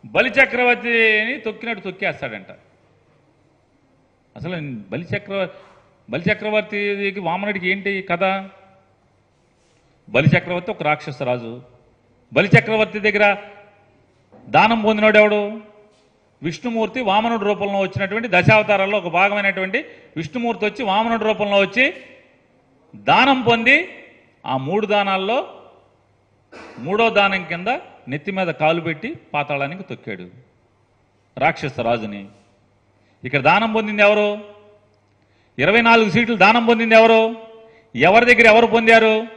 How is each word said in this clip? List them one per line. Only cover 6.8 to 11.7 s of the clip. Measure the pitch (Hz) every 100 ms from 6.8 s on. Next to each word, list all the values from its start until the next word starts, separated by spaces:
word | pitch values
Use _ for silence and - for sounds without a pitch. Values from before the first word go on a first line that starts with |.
| 202 202 202 196
వామనుడికి | 175 180 202 196 180
ఏంటి | 196 196 196
కథ? | 190 175 190 196 190 - _ _ _ _ _ _ _ _ _ _ _ _ _ _ -
బలిచక్రవర్తి | 120 151 180 175 180 175
ఒక | -
రాక్షస | 151 151 - 135
రాజు. | 127 123 113 123 135